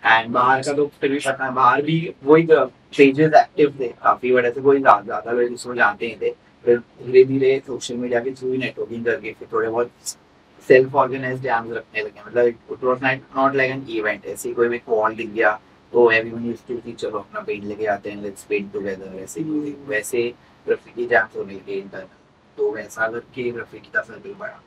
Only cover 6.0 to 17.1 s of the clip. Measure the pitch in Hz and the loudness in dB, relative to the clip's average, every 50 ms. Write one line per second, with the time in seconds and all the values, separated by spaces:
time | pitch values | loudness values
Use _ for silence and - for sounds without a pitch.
6 | 117 117 107 101 117 120 120 _ _ _ _ _ - 120 120 120 117 _ _ - | -8 -8 -8 -4 -6 -6 -6 _ _ _ _ _ 2 2 2 2 2 _ _ -16
7 | - 123 131 127 131 131 135 135 135 131 135 135 - - 123 120 - - 123 120 | -10 4 8 8 8 8 4 2 2 2 2 0 -2 -8 -10 -10 -8 -8 -8 -6
8 | 123 123 120 117 120 135 131 - 127 127 127 131 127 - - - 107 101 117 117 | -4 -2 -2 -2 -2 -4 -8 -6 -4 -4 -2 -2 -4 -6 -6 -8 -8 -8 -8 -4
9 | 117 117 113 101 104 110 107 _ 120 - 117 110 110 113 113 117 120 - _ _ | -2 -2 -2 -2 -4 -12 -14 _ -16 -6 -4 -2 -2 0 0 -2 -2 -4 _ _
10 | _ - - _ _ _ _ _ _ _ _ - - - 139 127 131 131 135 139 | _ -14 -14 _ _ _ _ _ _ _ _ -20 4 6 6 6 6 4 2 0
11 | 139 123 131 135 131 127 127 131 131 127 120 113 113 117 117 113 - _ - 107 | 0 0 -2 -6 -6 -6 -6 -6 -4 -2 -2 -2 -4 -6 -10 -10 -10 _ -8 -8
12 | 104 107 - - - 107 107 120 123 120 117 - _ - 104 - 127 127 127 127 | -8 -8 -10 -16 -20 -4 0 2 2 2 2 -2 _ -14 -12 -4 -2 -2 -2 0
13 | 131 131 131 135 - _ - 135 135 135 135 135 131 127 135 135 135 113 113 110 | 0 -2 -2 -2 -8 _ -2 0 0 2 2 2 0 0 -2 -6 -8 -6 -6 -4
14 | 104 104 101 98 - 98 101 - - 120 117 120 117 120 120 120 - - 117 110 | -2 -4 -4 -6 -8 -12 -12 -8 -8 -8 0 0 2 2 0 -4 -2 -2 0 2
15 | 107 107 110 107 113 107 101 110 110 107 107 - _ _ _ _ _ _ - 123 | 2 0 -2 -4 -10 -8 -2 0 2 2 0 0 _ _ _ _ _ _ 4 6
16 | 120 117 113 113 110 117 117 113 117 117 117 - _ - 123 120 113 120 117 - | 6 6 6 4 0 -2 -8 -6 -6 -6 -6 -8 _ -10 -10 -8 -8 -12 -10 -8
17 | - 104 | -8 -6